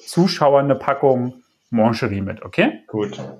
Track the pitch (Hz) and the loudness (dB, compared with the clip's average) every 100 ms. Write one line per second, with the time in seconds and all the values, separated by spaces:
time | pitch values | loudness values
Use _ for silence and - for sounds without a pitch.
0 | - - 190 - 147 139 143 131 - 135 | -6 0 0 2 4 4 2 0 -2 0
1 | 139 127 123 - _ _ _ 117 110 113 | 2 2 -2 -8 _ _ _ 0 2 0
2 | 113 98 98 - 101 - 240 - - 110 | -2 -4 -6 -10 -8 0 0 -2 -8 -6
3 | 101 - - - | -4 -6 -14 -16